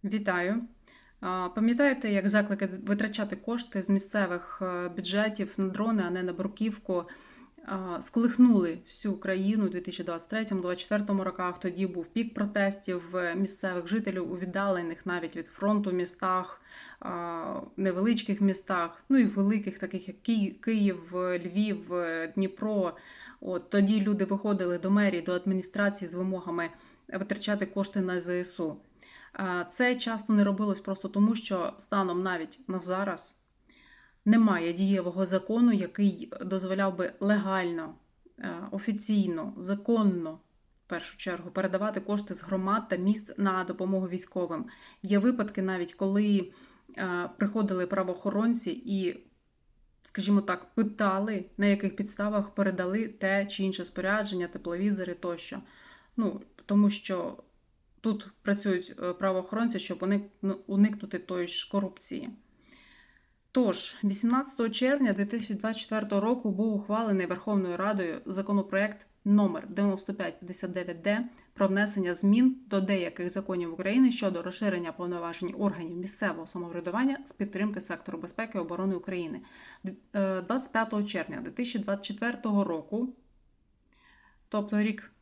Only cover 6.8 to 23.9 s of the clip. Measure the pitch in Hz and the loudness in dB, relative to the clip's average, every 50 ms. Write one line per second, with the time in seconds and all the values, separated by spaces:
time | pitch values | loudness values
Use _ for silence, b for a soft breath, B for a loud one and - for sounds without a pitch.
6.8 | - - 185 175 170 175 B B B B B B B B B - - - 190 190 | -4 -2 -2 -2 -2 -4 B B B B B B B B B -20 -12 -8 -8 -6
7.8 | 185 180 175 - - - - 233 233 240 240 - 247 247 226 196 180 170 165 - | -6 -6 -6 -6 -6 -2 0 2 2 2 8 10 10 10 10 8 6 4 0 -4
8.8 | - - - - - 208 190 196 - 190 190 190 190 196 220 214 208 185 180 180 | -10 -12 -12 -6 -4 -4 -4 -2 -2 -2 0 2 2 2 2 2 2 0 0 -2
9.8 | 180 - 170 - 170 175 170 165 165 - - 220 220 214 202 190 175 180 180 180 | -6 -6 -8 -6 -6 -6 -6 -6 -6 -4 -4 -4 -2 -2 -2 -2 -2 -2 -4 -4
10.8 | - - 208 208 208 208 202 196 190 185 180 - 185 180 180 - - 185 175 175 | -4 -2 -2 -2 0 2 0 0 0 -2 -4 -2 -4 -4 -4 -4 -6 -6 -2 -2
11.8 | 190 185 180 180 165 - - 226 233 233 - - 208 202 208 208 196 196 202 202 | -2 -2 -2 -4 -8 -4 -4 -4 -4 -2 -2 -2 -4 -2 0 2 2 2 0 -2
12.8 | - - 185 175 170 170 180 185 180 175 170 185 196 185 - - - 190 180 175 | -4 -4 -4 -4 -6 -4 -4 -2 -2 -2 0 0 0 -2 -2 -4 -4 -4 -4 -4
13.8 | 170 170 196 226 208 196 190 185 175 - 180 180 185 185 180 196 196 202 190 180 | -4 -2 -2 -2 -2 -2 -4 -4 -4 -6 -6 -6 -6 -4 -2 -2 0 0 0 0
14.8 | 175 165 165 - - 190 180 175 165 165 - 165 165 - - - 196 202 214 208 | -2 -4 -6 -6 -6 -4 -4 -4 -4 -6 -8 -10 -12 -12 -8 -2 2 2 4 4
15.8 | 208 202 180 180 180 175 - - - 185 185 185 180 - - - B B B B | 2 0 0 0 -2 -2 -4 -2 0 0 2 0 0 -4 -12 -18 B B B B
16.8 | B B B B - - 180 175 170 170 170 165 165 - - - - - - - | B B B B -10 -8 -6 -6 -6 -6 -6 -6 -6 -6 -6 -8 -10 -10 -6 -2
17.8 | 190 190 180 180 196 226 233 - - - 196 202 208 196 190 190 - - 196 180 | 0 0 2 2 2 2 2 2 2 -2 0 4 4 4 2 2 -2 -2 -2 0
18.8 | 170 170 - - - _ 269 269 247 202 - 202 196 196 220 214 208 190 190 - | 0 -2 -6 -12 0 _ 6 6 6 6 4 2 2 2 2 2 0 -4 -6 -6
19.8 | - 190 - 185 - - - - _ - 233 220 202 185 - - - - 226 220 | -8 -6 -6 -8 -8 -8 -16 -8 _ 0 2 2 2 0 -2 -4 -2 0 2 4
20.8 | 202 202 185 170 165 170 180 180 185 180 180 175 170 180 175 202 214 214 196 - | 4 4 4 2 -6 -6 -4 -2 -2 0 0 -2 -4 -2 0 0 0 0 0 -4
21.8 | - - 175 180 175 165 165 165 160 160 - - 190 190 190 - - 214 214 202 | -4 -4 -4 -2 -2 -2 -2 -4 -4 -4 0 0 0 0 -2 -4 -4 -2 0 0
22.8 | 185 170 165 B B B B B B B B B - - 185 175 - - - 202 | 0 0 -2 B B B B B B B B B -8 -4 -4 -4 -4 0 4 4
23.8 | 196 196 | 6 6